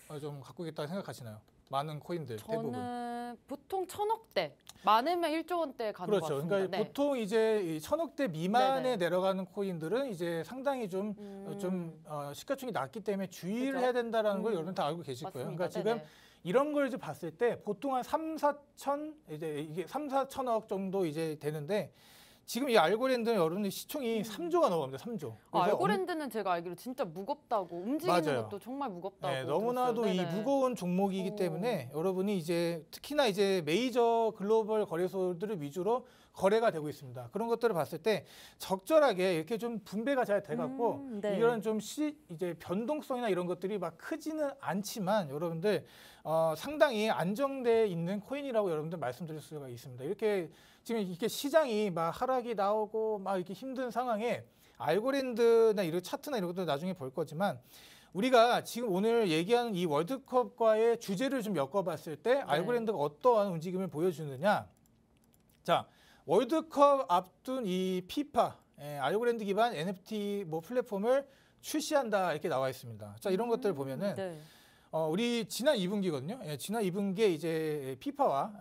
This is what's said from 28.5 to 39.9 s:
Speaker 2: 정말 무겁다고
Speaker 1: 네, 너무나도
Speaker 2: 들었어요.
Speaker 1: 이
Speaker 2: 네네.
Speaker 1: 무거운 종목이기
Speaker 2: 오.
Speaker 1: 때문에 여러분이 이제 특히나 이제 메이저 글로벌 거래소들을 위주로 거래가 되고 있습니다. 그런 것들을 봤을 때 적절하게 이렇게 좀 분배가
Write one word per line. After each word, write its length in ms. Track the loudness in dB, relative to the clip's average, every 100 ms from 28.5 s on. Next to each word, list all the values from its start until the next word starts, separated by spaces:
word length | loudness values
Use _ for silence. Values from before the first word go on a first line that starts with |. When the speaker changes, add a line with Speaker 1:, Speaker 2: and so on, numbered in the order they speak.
| -8
Speaker 2:
정말 320 | -10 -8 -8
무겁다고 420 | -6 -10 -6 -4
Speaker 1:
네, 120 | -2
너무나도 580 | 0 0 0 0 0 2
Speaker 2:
들었어요. 100 | 2
Speaker 1:
이 40 | 2
Speaker 2:
네네. 180 | 0 -2
Speaker 1:
무거운 380 | 0 2 2
종목이기 560 | 0 -2 0 0 0 -4
Speaker 2:
오. 60 | -2
Speaker 1:
때문에 540 | -2 -2 -2 -2 -4
여러분이 420 | -2 -2 0 0 -2
이제 480 | 0 0 0 -2 -8
특히나 360 | -16 -4 2 2
이제 340 | 4 2 2
메이저 680 | 2 2 2 4 4 6 2 0
글로벌 480 | 2 2 4 0 0
거래소들을 760 | 0 0 0 -2 -2 -4 -4
위주로 420 | -4 -2 0 0 -2 -20 -20
거래가 400 | 0 4 4 4
되고 160 | 2 -6
있습니다. 400 | -8 -12 -12 -10
그런 160 | -6 -2
것들을 280 | 2 2
봤을 240 | 2 0 0
때 260 | 0 0 -2 -18 -20 -14
적절하게 800 | -4 -4 4 6 6 4 2 2
이렇게 200 | 0 -4
좀 220 | -4 -6
분배가 400 | -6